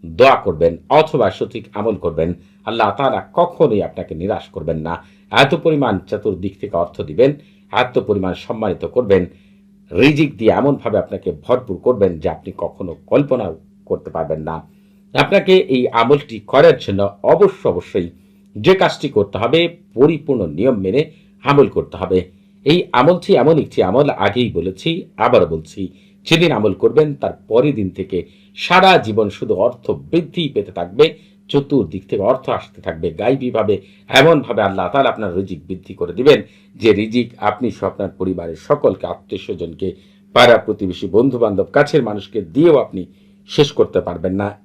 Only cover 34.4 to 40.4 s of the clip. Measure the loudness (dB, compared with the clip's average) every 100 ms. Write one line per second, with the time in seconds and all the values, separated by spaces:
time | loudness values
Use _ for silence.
34.4 | 0 -2 0 -2 -2 0 0 0 -4 -4
35.4 | -6 -10 -12 -14 -14 -10 -8 0 4 4
36.4 | 0 _ _ 0 2 2 0 -2 -4 -4
37.4 | -4 -2 -6 -4 -8 -6 -8 -6 -6 -4
38.4 | -8 -12 -4 0 0 -2 -8 -10 _ -12
39.4 | -8 -8 -10 -8 -8 -8 _ _ _ 4